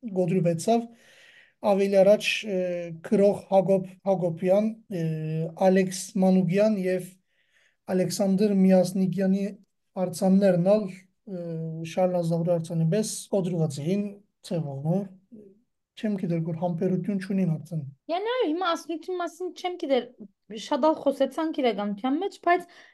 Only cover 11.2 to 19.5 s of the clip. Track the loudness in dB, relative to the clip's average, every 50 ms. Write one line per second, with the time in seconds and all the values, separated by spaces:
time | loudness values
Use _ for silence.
11.2 | _ -12 -12 -10 -8 -8 -8 -8 -8 -8 -8 -10 -10 -6 -2 0 0 0 0 -2
12.2 | -2 0 -2 0 0 0 0 0 -2 -4 -2 0 0 0 0 0 -2 -4 -8 -12
13.2 | -8 -4 -2 -2 -2 -2 -2 -2 -2 -2 -4 -6 -4 -2 -2 -2 -2 -6 -10 -16
14.2 | _ _ _ _ _ -6 -6 -4 -4 -6 -8 -6 -4 -2 -2 -2 -2 -6 -14 -20
15.2 | _ _ -20 -20 -20 -20 _ _ _ _ _ _ _ _ _ -8 -6 -4 -4 -4
16.2 | -4 -4 -4 -4 -4 -6 -6 -4 -4 -4 -4 -2 -2 -2 -2 -2 -2 -4 -6 -6
17.2 | -4 -4 -2 0 0 0 -2 -4 -8 -8 -8 -8 -8 -10 -16 _ _ -6 -6 -4
18.2 | -4 -4 -2 -2 0 -2 -2 -2 -2 -2 -2 -4 -6 -8 -10 -8 -6 -8 -6 -6
19.2 | -6 -8 -8 -8 -10 -10